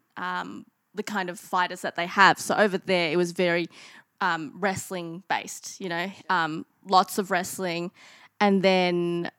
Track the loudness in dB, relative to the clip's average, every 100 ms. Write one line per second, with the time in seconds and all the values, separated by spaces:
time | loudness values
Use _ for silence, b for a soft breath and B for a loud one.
0 | _ -10 -8 -6 -8 -14 -18 _ _ -12
1 | -6 -4 -4 -8 -4 -2 -2 -4 -6 -4
2 | -4 6 6 6 0 2 2 0 0 0
3 | 2 0 0 0 0 0 -2 B B B
4 | _ _ -2 -2 -6 -4 -2 -2 -6 -8
5 | -8 -12 -4 -4 -4 -12 -14 -10 -6 -4
6 | -6 -8 -2 0 0 -4 -10 _ 2 4
7 | 4 0 -2 -2 -2 -4 -4 -4 -6 B
8 | B B B _ 4 4 4 4 4 2
9 | 0 -2 -4